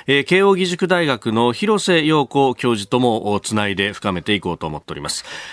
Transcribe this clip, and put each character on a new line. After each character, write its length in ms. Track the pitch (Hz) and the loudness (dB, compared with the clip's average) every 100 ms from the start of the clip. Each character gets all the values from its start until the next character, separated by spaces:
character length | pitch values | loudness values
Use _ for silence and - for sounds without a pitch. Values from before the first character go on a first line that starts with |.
| - | 0
え 140 | 139 | 0
ー、 40 | |
慶 180 | 139 180 | 2 4
応 120 | 196 | 4
義 140 | 190 180 | 4 0
塾 180 | 175 180 | -2 0
大 200 | 180 160 | 2 0
学 260 | 120 120 | -2 -2
の 220 | 110 120 | 2 2
広 280 | 117 208 214 | 0 0 0
瀬 220 | - 170 | 2 2
陽 220 | 151 156 135 | 2 2 2
子 280 | 143 135 123 | 2 2 2
教 180 | 127 | 0
授 160 | 113 101 | 0 0
と 100 | 123 | 0
も、 320 | 123 110 104 | 2 0 -2
お、 80 | 101 | -4
つ 140 | - | -2
な 140 | 107 104 | -2 -2
い 60 | |
で 200 | 95 98 | 0 -2
深 180 | 98 107 | -4 -4
め 80 | 90 | -4
て 140 | 80 | -2
い 60 | 104 | -2
こ 120 | 90 | -2
う 60 | 82 | -6
と 80 | 82 | -8
思 120 | 76 | -8
っ 20 | |
て 100 | - | -12
お 20 | |
り 60 | 76 | -10
ま 80 | 73 | -8
す。 160 | - - - - | -10 -10 -14 -16